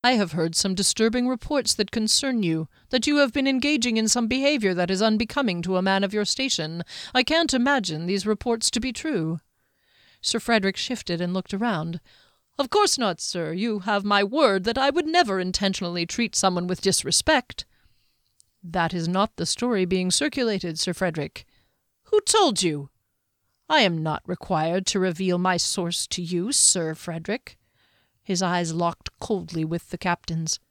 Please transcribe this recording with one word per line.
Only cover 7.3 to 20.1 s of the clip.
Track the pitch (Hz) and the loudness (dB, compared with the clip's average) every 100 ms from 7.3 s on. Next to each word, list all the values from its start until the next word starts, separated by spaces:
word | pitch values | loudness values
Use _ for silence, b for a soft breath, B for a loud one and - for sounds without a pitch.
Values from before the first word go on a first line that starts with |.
| 320 339 | 2 2
imagine | 262 247 277 185 156 | 2 2 2 0 -6
these | 170 196 202 | -2 -2 0
reports | 214 247 233 - | -2 -2 -2 0
to | 233 | -2
be | 254 | -4
true." | 233 320 226 160 165 _ b b b b b b b | -4 -4 -2 -2 -4 _ b b b b b b b
Sir | - 226 | -4 -2
Frederick | - 226 190 185 | 2 2 2 -2
shifted | - 240 - 170 | -6 -6 -4 -4
and | 175 | -2
looked | 185 - | -4 -4
around. | 196 240 175 165 170 b b b b b - | -4 -2 -2 -4 -8 b b b b b -4
"Of | 269 | 0
course | 415 415 - | 4 4 2
not, | 220 170 | 0 -2
sir. | - 180 156 | -6 -4 -4
You | 170 233 214 | -2 -2 -2
have | 190 202 | 0 -2
my | 202 202 | 2 2
word | 202 277 262 190 | 2 4 4 4
that | 190 233 | 0 0
I | 277 | 2
would | 294 302 | 2 2
never | 339 240 190 | 2 2 0
intentionally | 185 180 196 190 175 175 | -2 -2 -2 -2 -4 -4
treat | 170 - 233 - | -4 -2 -2 2
someone | 190 180 175 | 0 0 -2
with | 185 | 0
disrespect." | 196 - - - - 302 - - - _ _ _ _ _ _ _ _ _ | 0 0 0 0 2 0 0 -16 -16 _ _ _ _ _ _ _ _ _
"That | 175 175 165 | -6 0 0
is | 180 165 | 0 0
not | 185 202 - | 0 0 -2
the | 175 | -4
story | - 247 214 180 | -2 0 0 2
being | 185 180 | 2 2